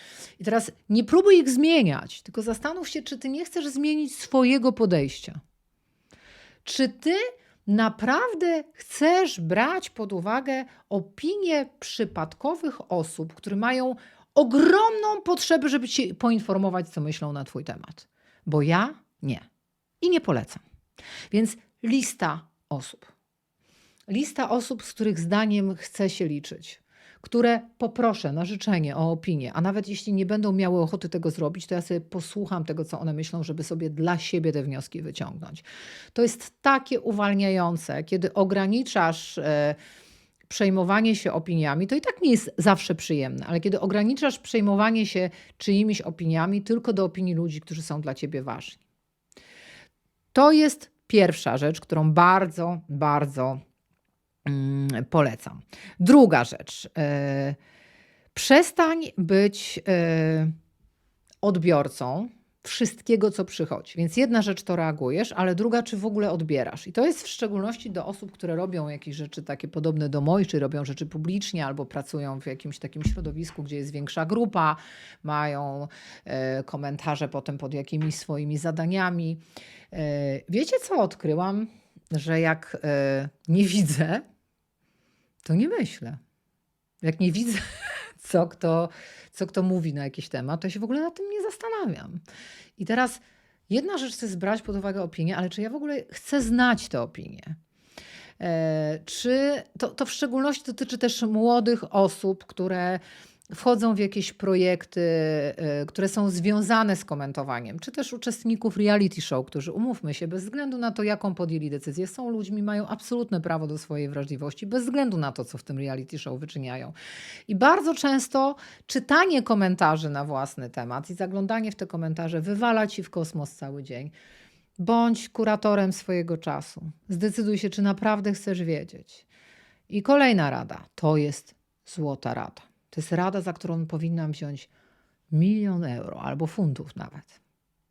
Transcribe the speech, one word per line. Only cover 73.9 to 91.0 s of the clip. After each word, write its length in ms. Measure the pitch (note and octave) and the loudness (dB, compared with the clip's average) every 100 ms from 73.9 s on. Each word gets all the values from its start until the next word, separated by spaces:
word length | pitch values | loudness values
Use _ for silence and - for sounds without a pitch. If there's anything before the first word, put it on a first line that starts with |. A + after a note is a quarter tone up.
większa 340 | C#3+ C#3+ - D#3+ | -8 -6 -4 0
grupa, 500 | A3 A#3 F#3 D#3 D3+ - - - - | 2 2 2 2 0 -6 -20 -20 -12
mają, 640 | D3+ D3+ D3+ C#3+ C#3+ C#3 D3 - - - | -4 -2 -2 -2 -6 -8 -10 -14 -20 -20
e, 400 | - C3+ C3 C3+ | -10 -4 -2 -4
komentarze 640 | C3+ C#3+ C#3+ D3 D#3+ D3 C#3 | -6 -8 -8 -6 -4 -2 -4
potem 300 | C#3 C#3 C#3+ | -6 -8 -8
pod 160 | C3+ | -6
jakimiś 400 | C#3+ C3 D#3 D#3 | -8 -6 -2 -2
swoimi 440 | D3+ - D3+ D3 D3+ | -4 -6 -6 -4 -4
zadaniami. 800 | E3 D#3+ E3 F#3+ F3+ F3 D#3+ E3 - - - - - | -4 -2 -2 0 0 0 -4 -6 -10 -20 -20 -20 -16
E, 60 | F#3 D3+ C#3+ C#3+ C3+ - | -6 -4 -2 -2 -4 -4
wiecie, 280 | G3 D#4+ B4+ | -2 0 -2
co 140 | - F4+ | 0 0
odkryłam? 680 | F#3 - D#3 D#3 F#3 G3+ A3 - _ - - | 0 0 -2 0 0 -2 -6 -10 _ -20 -6
Że 300 | D#3+ D3+ D#3+ | -6 0 2
jak, 360 | D#3+ D#3+ - - | 2 0 -2 -6
e, 440 | D3+ C#3+ C#3 C3+ C#3 - - | -2 0 2 0 -4 -10 0
nie 160 | F3 | 4
widzę, 560 | G3 G3 D#3+ C3+ D#3+ G#3 - _ _ _ _ _ _ _ _ _ _ _ - | 4 4 2 2 0 -2 -6 _ _ _ _ _ _ _ _ _ _ _ -2
to 80 | |
nie 140 | E3 C#4+ | 2 2
myślę. 480 | G#4+ G#3+ - A#2+ C#3+ _ _ _ _ _ _ _ - | 0 -2 -6 -12 -14 _ _ _ _ _ _ _ -6
Jak 180 | E3 D#3+ | -4 0
nie 120 | F#3 | 0
widzę, 260 | F3 A#3+ G3 - - - | 2 -2 -2 -6 -12 -12
<laughs> 340 | - - - - | -12 -14 -18 0
co 180 | F3+ E3+ | 2 2
kto, 420 | - E3+ E3 E3 - - - - | 0 0 0 0 -6 -20 -20 -20
co 140 | - F#3 | -10 -6
kto 160 | - | 0
mówi 320 | F#3 F#3 D#3+ | 0 0 -2
na 100 | C#3+ | -4
jakiś 240 | C#3 C3 - | -8 -10 -8
temat, 320 | F3 C3 E3 | -6 -4 -4
to 60 | F#3 | -4
ja 40 | |
się 100 | G3+ | -6
w 40 | |
ogóle 160 | A3+ C#4 | -4 -2